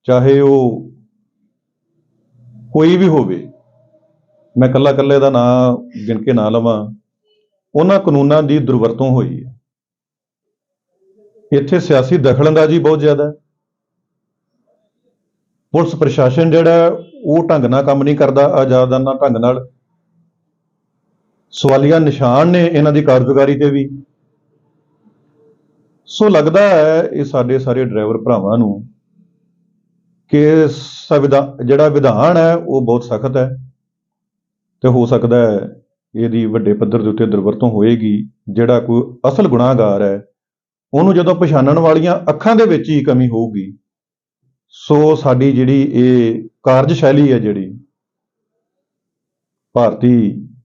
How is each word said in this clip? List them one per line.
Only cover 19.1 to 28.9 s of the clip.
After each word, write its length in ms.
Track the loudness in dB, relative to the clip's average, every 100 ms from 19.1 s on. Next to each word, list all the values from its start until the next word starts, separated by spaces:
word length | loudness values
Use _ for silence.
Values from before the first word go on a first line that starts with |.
ਢੰਗ 240 | -2 -2 0
ਨਾਲ। 320 | -2 -2 -8 _ _ _ _ _ _ _ _ _ _ _ _ _ _ _ _ _ _
ਸਵਾਲੀਆ 480 | -4 0 2 2 2
ਨਿਸ਼ਾਨ 480 | 0 0 0 2 2
ਨੇ 180 | 2 2
ਇਹਨਾਂ 280 | 2 2
ਦੀ 80 | 2
ਕਾਰਗੁਜ਼ਾਰੀ 580 | 2 2 2 2 0 0
ਤੇ 100 | 0
ਵੀ। 340 | 0 -4 -10 -20 _ _ _ _ _ _ _ _ _ _ _ _ _ _ _ _ _ _ _ _
ਸੋ 220 | -2 2
ਲੱਗਦਾ 340 | 2 2 2
ਹੈ 480 | 2 2 2 0 -2
ਇਹ 100 | -6
ਸਾਡੇ 360 | -4 -4 -2 -2
ਸਾਰੇ 260 | -2 -4 -2
ਡਰਾਈਵਰ 320 | -4 -4 -4
ਭਰਾਵਾਂ 400 | -2 -2 0 -2
ਨੂੰ 300 | -2 -4 -12